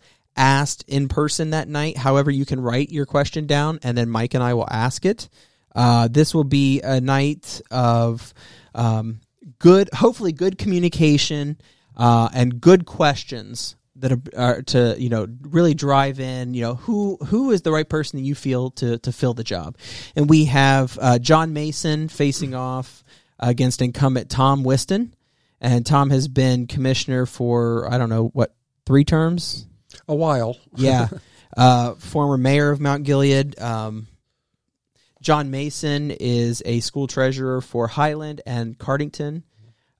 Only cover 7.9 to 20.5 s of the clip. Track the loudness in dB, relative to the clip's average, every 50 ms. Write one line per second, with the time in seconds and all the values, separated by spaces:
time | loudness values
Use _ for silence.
7.9 | 4 2 2 0 -2 -4 -10 -16 -20 _ -20 -20 -20 -20 _ _ -6 -2 -2 0
8.9 | 0 -2 -4 -6 -10 -12 -16 _ _ _ -20 -20 -6 _ 6 8 8 8 6 2
9.9 | 0 2 2 2 2 0 -2 -6 -4 -2 -2 -2 -2 -2 -2 -2 0 0 0 0
10.9 | 2 2 4 4 4 4 2 0 -4 -4 -6 -6 -8 -10 _ _ _ _ _ _
11.9 | _ 2 4 4 6 4 4 2 0 0 0 0 0 4 6 8 8 8 6 0
12.9 | -4 0 0 0 0 -2 -6 -10 -12 -14 -14 -14 -12 -12 -12 -12 -14 _ _ _
13.9 | _ -6 -4 -2 -2 -2 -4 -6 -6 -2 0 0 0 -2 -2 0 2 4 4 2
14.9 | 2 -2 -2 -2 -2 -2 -4 -4 -8 -14 -10 -2 2 4 4 4 2 2 0 2
15.9 | 2 2 2 0 -2 -6 -8 -8 -8 -8 -6 -6 -4 -4 -2 -2 -4 -4 -4 -4
16.9 | -2 -2 -2 -2 -4 -6 -4 -2 0 0 2 2 2 2 2 0 0 0 0 -2
17.9 | -2 -4 -4 -4 -6 -6 -4 -4 -4 -4 -4 -2 -2 -2 -2 -4 -6 -4 -4 -2
18.9 | -2 -2 -4 -6 -4 -2 -2 -2 -2 -4 -6 -8 -8 -8 -8 -10 -14 -16 -18 -18
19.9 | -18 -18 -18 -8 -2 0 4 6 6 6 6 4